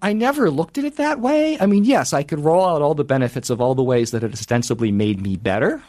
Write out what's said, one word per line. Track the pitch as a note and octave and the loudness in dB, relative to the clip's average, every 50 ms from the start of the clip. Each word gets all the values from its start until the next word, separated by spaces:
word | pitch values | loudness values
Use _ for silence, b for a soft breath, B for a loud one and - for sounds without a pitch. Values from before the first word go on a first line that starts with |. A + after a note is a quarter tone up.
| - | -4
I | G3 G#3 | -2 -2
never | A3 A3+ B3+ C#4 D4+ C4 E3+ | 0 0 0 0 2 0 0
looked | C#3+ C3 E3 - - - | 2 0 -2 -4 -4 -6
at | C#4 | -6
it | D4 C#4 - | -4 -4 -2
that | C#4+ D4 D#4 D4 | -2 -2 -2 -2
way. | A3+ B3+ D4 D4+ D4+ D#4 D#4 - | -2 0 0 2 2 0 0 0
I | F#3+ | 2
mean, | G3+ G3+ G3+ G3+ | 2 4 4 4
yes, | A#3 C#4 G#3+ C#3+ - - | 4 2 2 2 0 -2
I | D3 | -2
could | C#3+ - - D3+ | -2 -2 -4 -2
roll | D3 D#3 D#3+ F3+ F#3 | 2 2 4 4 4
out | F#3 E3+ D3+ D3 | 2 2 2 0
all | D3 D#3+ | 0 0
the | - C#3+ | 0 0
benefits | - C3+ C3+ C3 A#2+ - C3 - - | 0 0 0 0 0 -2 -6 -4 -4
of | B2+ A2+ | -2 0
all | B2 B2 C3 | 0 0 2
the | B2+ | 2
ways | C3 B2 B2+ B2 A#2+ A#2 | 2 2 2 2 0 0
that | - A2+ A2+ | -2 -4 -4
it | A2 - | -4 -6
ostensibly | G#2+ - - A#2+ A#2+ A#2+ - - - A#2+ A2 | -8 -6 -2 -2 -2 -2 -2 -2 -2 0 0
made | G2+ G2+ G#2 G#2 G#2+ F#2+ | 0 2 0 0 0 -2
me | G2 G2+ F#2+ | -2 -4 -6
better, | F2 F#2+ G2 F#2+ G#2 B2+ G3 D#4 D4+ - | -4 -2 -2 0 0 0 0 -2 -2 -8